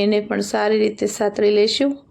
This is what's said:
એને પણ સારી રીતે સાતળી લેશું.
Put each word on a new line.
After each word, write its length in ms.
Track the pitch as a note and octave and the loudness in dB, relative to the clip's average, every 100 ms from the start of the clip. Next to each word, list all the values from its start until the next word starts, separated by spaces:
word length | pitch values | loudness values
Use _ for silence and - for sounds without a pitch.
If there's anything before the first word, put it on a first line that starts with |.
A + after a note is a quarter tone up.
એને 160 | G3+ G#3 G#3 | 2 0 0
પણ 200 | G3+ G3+ | -4 -2
સારી 300 | A3 G#3+ A3 | -2 0 2
રીતે 220 | G#3+ G#3 G3+ - | 0 0 -4 -2
સાતળી 380 | G#3 G3+ G#3 G#3 | -4 0 2 4
લેશું. 360 | G#3+ - C#4 C#4 - | 2 0 -2 -2 -10